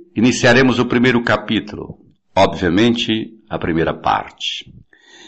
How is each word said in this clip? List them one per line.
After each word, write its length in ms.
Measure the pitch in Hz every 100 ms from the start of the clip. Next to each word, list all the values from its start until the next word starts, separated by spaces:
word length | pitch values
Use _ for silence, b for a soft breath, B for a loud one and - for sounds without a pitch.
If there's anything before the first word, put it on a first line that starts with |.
| -
iniciaremos 640 | - 123 120 123 123 127 113
o 80 | 120
primeiro 380 | 120 127 120
capítulo, 760 | 120 104 - 107 - - 67 - _ _ _ 95
obviamente, 1000 | 98 - 90 90 120 117 - 110 - - _
a 80 | 80
primeira 360 | 87 80 76
parte. 800 | - - - - - - - - - _ B B B